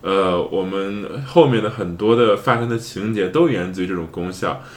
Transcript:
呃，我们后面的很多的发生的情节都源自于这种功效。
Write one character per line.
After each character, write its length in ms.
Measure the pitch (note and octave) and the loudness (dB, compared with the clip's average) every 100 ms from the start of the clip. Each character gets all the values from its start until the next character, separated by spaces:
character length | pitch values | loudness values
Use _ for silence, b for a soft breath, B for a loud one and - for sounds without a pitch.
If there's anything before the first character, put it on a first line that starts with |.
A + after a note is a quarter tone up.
呃， 400 | F#2 F#2+ F#2 F2 | -2 0 2 0
我 220 | - F#2+ | 0 -2
们 600 | F#2 G2 G2 G#2 - A2 C3+ | -2 -4 -4 -6 -8 -10 2
后 220 | F3 D3 | 6 6
面 160 | A#2 | 4
的 60 | G#2 | 0
很 260 | G#2+ F2+ E2+ | -4 -6 -2
多 200 | G#2+ A#2 | 2 4
的 200 | A2+ G2+ | 4 4
发 220 | - A#2+ | 2 0
生 100 | A#2+ | 0
的 100 | A#2 | -4
情 360 | A#2 F#2+ G#2+ | -6 -8 -4
节 140 | G#2+ F#2 | -2 -2
都 180 | D3+ E3+ | 2 2
源 240 | G#2 F2+ | 2 -4
自 120 | F#2 | -4
于 40 | F2+ | -4
这 80 | F2+ | -4
种 120 | E2 | -6
功 220 | - F2+ | -8 -8
效。 280 | F#2+ F#2+ C#2+ B | -6 -6 -6 B